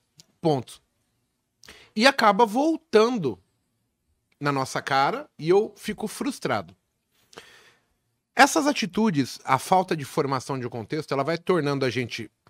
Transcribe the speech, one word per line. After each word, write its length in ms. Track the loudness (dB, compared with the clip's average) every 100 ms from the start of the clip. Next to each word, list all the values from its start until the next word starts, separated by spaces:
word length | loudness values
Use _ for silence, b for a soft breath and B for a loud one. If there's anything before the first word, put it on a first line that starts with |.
| _ _ _ _
pontos. 400 | 0 0 -4 -16 _ _ _ _ _ _ _ _ -20 B B 2
E 100 | 4
acaba 400 | 6 4 4 2
voltando 920 | 2 0 -2 _ 4 4 0 -4 -8 _ _ _ _ _ _ _ _ _ -8
na 120 | -4
nossa 280 | -2 -4 -6
cara 460 | -2 0 0 -2 -10 -6
e 100 | 2
eu 240 | 2 2 -6
fico 320 | -12 -10 -10
frustrado. 680 | -8 -8 -6 -4 -4 -6 -16 _ _ _ _ b b b b b b b b _ _ _ 4
Essas 320 | 4 4 0
atitudes, 720 | -2 -4 0 0 0 -2 -4 -2
a 120 | -2
falta 380 | 2 2 2 -4
de 80 |
formação 560 | -6 -4 -2 -4 -4 -8
de 80 | -6
um 20 |
contexto, 440 | -10 -8 -8 -4
ela 100 | -4
vai 140 | -2 -2
tornando 480 | 0 0 0 0 -2
a 40 |
gente 400 | -2 -6 -8 -14 _